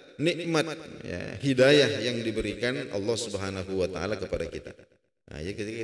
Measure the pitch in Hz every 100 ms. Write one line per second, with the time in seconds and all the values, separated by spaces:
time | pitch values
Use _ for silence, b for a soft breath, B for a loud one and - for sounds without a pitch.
0 | - - 156 160 170 160 160 147 - -
1 | - 90 101 - 135 127 135 147 127 107
2 | 117 117 113 107 107 98 120 139 135 101
3 | 101 110 110 98 98 95 92 92 87 90
4 | 95 104 95 85 82 - - - - _
5 | _ _ - 71 82 107 104 117